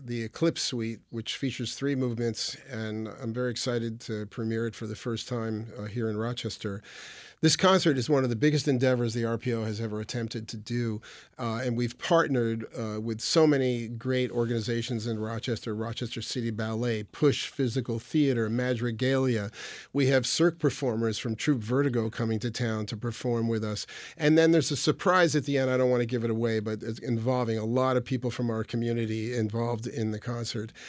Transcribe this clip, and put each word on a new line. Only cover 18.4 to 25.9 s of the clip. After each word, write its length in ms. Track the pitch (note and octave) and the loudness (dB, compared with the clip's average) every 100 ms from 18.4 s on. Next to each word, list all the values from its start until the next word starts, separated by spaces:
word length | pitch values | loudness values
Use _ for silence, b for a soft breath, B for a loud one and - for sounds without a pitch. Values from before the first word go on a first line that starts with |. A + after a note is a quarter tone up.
| A2 | 0
Madrigalia. 1000 | A#2+ B2+ A#2+ A#2+ A2 C3 C3+ C3 A2+ G#2 B B B B | 0 0 0 -2 0 2 2 2 0 -2 B B B B
We 140 | C#3+ C3+ | 2 4
have 180 | C3+ B2 | 4 2
Cirque 320 | - E3+ E3+ | 2 2 4
performers 600 | C#3+ - C3 A2+ A2+ G#2+ | 0 2 0 0 0 -2
from 180 | A#2+ A2 | -4 -2
Troupe 260 | - C3 | 0 0
Vertigo 480 | G#2+ B2+ C#3+ A#2 A2 | 2 2 2 2 0
coming 280 | - A2+ A2 | -2 0 0
to 100 | A#2 | -2
town 360 | - A#2 A2 G#2 | -2 -2 -2 -4
to 100 | G#2+ | -6
perform 500 | A#2 A2 B2 A#2 A2+ | -6 -4 -2 0 2
with 160 | A2+ | 0
us. 240 | G#2+ G#2 - B B B | 0 -4 -8 B B B
And 200 | D3+ D#3 | 6 8
then 140 | E3 | 8
there's 200 | E3 B2+ | 6 4
a 60 | C#3+ | 0
surprise 600 | D#3 D3 G3 F3+ E3+ D3 | 0 2 4 6 6 4
at 80 | |
the 140 | B2+ C#3 | 2 2
end. 120 | C3 | 2
I 60 | B2+ | 4
don't 140 | B2+ | 4